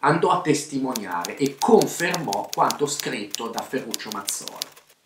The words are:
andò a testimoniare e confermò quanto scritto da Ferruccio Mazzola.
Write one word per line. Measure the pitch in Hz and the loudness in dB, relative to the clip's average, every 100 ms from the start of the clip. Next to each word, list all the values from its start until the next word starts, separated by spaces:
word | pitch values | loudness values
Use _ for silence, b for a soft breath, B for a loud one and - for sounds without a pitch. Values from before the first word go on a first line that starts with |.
andò | 143 170 180 | 2 4 4
a | 175 | 2
testimoniare | 156 135 - 135 131 113 95 87 87 - | 2 0 0 -2 -2 -2 -4 -6 -6 -2
e | 139 - | -2 2
confermò | - 214 147 - 175 175 123 101 - | 6 6 6 0 -2 0 -2 -4 -2
quanto | - 139 - 147 | 0 0 2 -2
scritto | - - 120 101 - 113 | -2 -4 -4 -6 -8 -6
da | 113 | -6
Ferruccio | - 127 117 110 - | -4 -6 -6 -8 -6
Mazzola. | 101 98 - - - - - _ _ | -6 -6 -6 -8 -10 -10 -12 _ _